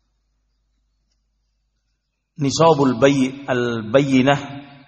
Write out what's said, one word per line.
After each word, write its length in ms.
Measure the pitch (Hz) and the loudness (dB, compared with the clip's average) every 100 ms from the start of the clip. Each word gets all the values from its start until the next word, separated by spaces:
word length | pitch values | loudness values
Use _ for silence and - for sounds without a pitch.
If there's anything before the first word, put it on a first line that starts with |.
| _ _ _ _ _ _ _ _ _ _ _ _ _ _ _ _ _ _ _ _ _ _ _ - | _ _ _ _ _ _ _ _ _ _ _ _ _ _ _ _ _ _ _ _ _ _ _ -6
nisabul 560 | 139 135 165 143 135 113 | -4 2 2 4 0 2
bayy-, 480 | 139 139 131 - - | 2 2 -2 -4 -6
al-bayyinah 920 | 123 120 113 107 135 143 131 131 139 - - - - | -4 -4 -6 -2 0 2 2 2 0 -4 -16 -20 -20